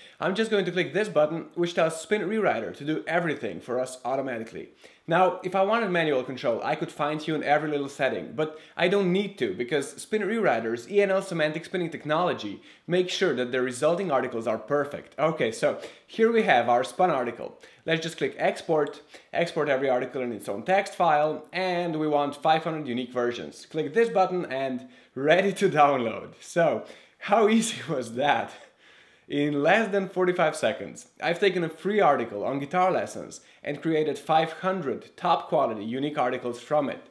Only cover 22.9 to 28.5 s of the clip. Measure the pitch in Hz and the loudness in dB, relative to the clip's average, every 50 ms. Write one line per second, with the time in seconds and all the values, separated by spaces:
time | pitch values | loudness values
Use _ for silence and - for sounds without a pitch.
22.9 | 117 127 127 - - 123 120 120 113 101 78 71 - - - - - 160 151 143 | -4 -4 -4 -4 -2 -2 0 0 -2 -4 -8 -12 -14 -16 -18 -8 -6 -4 -4 0
23.9 | 147 226 233 220 180 190 185 175 185 180 160 - 131 135 135 131 127 123 127 - | 2 2 2 4 4 2 2 2 0 -2 -4 -4 -4 -4 -2 -4 -4 -6 -8 -14
24.9 | - - - _ _ 131 139 151 170 190 196 196 185 - 202 170 143 151 143 143 | -20 -20 -20 _ _ 0 4 4 6 6 4 2 2 2 0 2 6 6 6 6
25.9 | 139 127 113 110 101 92 - - - - - - - 170 165 143 113 110 - - | 6 2 0 -2 -4 -6 -10 -12 -16 -20 -20 -4 0 2 4 4 2 0 -4 -8
26.9 | - - - _ _ _ - 196 202 233 214 220 226 226 - - - 120 120 160 | -16 -20 -20 _ _ _ -2 2 4 4 6 6 6 4 2 0 -4 -8 -6 -4
27.9 | 151 127 117 113 117 123 143 143 123 113 101 - | -4 -4 -4 -6 -2 0 2 2 2 2 0 -4